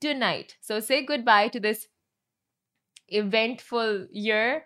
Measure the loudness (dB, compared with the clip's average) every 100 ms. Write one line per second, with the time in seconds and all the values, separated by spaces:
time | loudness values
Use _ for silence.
0 | -4 0 0 -2 -6 -16 -8 -6 0 0
1 | 0 0 4 4 4 0 -2 -2 -6 _
2 | _ _ _ _ _ _ _ _ _ -20
3 | -6 -4 0 0 0 -4 -6 -2 0 -2
4 | -6 -6 -2 0 0 -2